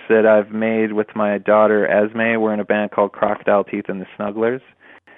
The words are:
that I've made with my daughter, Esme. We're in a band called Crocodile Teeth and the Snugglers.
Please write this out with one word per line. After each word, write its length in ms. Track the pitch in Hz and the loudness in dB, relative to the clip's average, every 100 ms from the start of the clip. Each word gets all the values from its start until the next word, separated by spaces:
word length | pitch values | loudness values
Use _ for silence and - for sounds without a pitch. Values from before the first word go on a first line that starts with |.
| - | 0
that 180 | 113 110 | 2 4
I've 260 | 107 104 | 4 2
made 420 | 110 113 113 110 | -4 -2 0 -2
with 200 | 107 107 110 | -2 -6 -4
my 220 | 104 101 | -4 -2
daughter, 480 | 95 104 107 107 98 | 2 4 4 2 2
Esme. 520 | 101 107 113 113 113 | 2 0 -2 -2 0
We're 140 | 110 | -2
in 60 | 104 | -2
a 40 | 101 | -2
band 260 | 107 104 | -2 -2
called 200 | - 101 | -2 -2
Crocodile 520 | - 104 104 - 101 98 | -2 -4 -2 0 0 0
Teeth 240 | 104 - | -6 -8
and 100 | 98 | -10
the 80 | 92 - | -12 -10
Snugglers. 460 | 104 104 113 131 - _ _ - _ | -10 -4 -4 -4 -10 _ _ -20 _